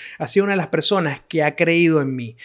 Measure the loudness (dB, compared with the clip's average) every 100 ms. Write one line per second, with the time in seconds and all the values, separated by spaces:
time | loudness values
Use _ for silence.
0 | -18 -10 -4 0 0 0 -2 -2 0 0
1 | -2 -4 -6 -2 0 0 2 4 4 2
2 | 0 -4 -8 -12